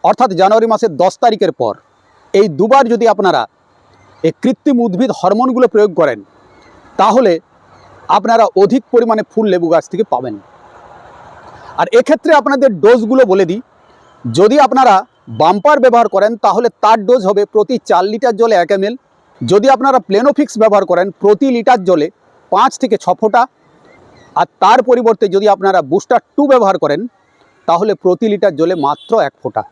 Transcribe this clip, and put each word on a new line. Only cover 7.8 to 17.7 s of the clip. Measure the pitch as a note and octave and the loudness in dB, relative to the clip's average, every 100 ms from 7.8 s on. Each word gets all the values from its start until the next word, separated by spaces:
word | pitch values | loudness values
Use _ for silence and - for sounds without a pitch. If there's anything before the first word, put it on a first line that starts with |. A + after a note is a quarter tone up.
| _ - - | _ -20 -4
আপনারা | G3+ G3+ A3+ G#3 F#3+ | -2 0 2 2 2
অধিক | G3 B3+ - | 2 0 0
পরিমাণে | A#3+ A#3 A3 F#3+ | 0 0 -2 -2
ফুল | - A3 | -4 -2
লেবু | F3+ E3+ | -2 0
গাছ | D#3+ - | -2 -2
থেকে | F3+ A3 | -8 -4
পাবেন। | B2+ C3 G2+ _ _ - - - - - - - - - - - - | -4 -6 -12 _ _ -20 -20 -20 -20 -20 -20 -20 -20 -20 -20 -14 -8
আর | E3+ A#3 | 0 0
এক্ষেত্রে | B3 D#4 F4 D4+ | 0 -2 2 0
আপনাদের | B3+ C#4 C4+ F#3 | 0 0 0 2
ডোজগুলো | G3 A#3+ G#3+ C4 A#3+ | 2 2 2 0 2
বলে | F#3+ F3 | 2 0
দিই, | G3+ - _ _ _ _ _ | -4 -10 _ _ _ _ _
যদি | A#2+ A#2+ G#3 C#4+ | -8 0 2 4
আপনারা | C4+ C4+ B3+ F#3+ - _ - A2+ | 2 2 2 2 -2 _ -18 -2
বাম্পার | D#3 G3+ C#4+ D4+ | 0 2 0 2
ব্যবহার | B3 A#3 A3+ | 2 2 0
করেন, | F#3+ G#3 A#3 | 0 -2 0
তাহলে | G#3+ F#3 A#3+ _ | -2 0 -2 _
তার | G#3 A3+ | 0 2
ডোজ | G3 B3 F#3 | 2 0 2
হবে | G3+ G#3 | -2 0
প্রতি | G#3+ G#3 | -2 -2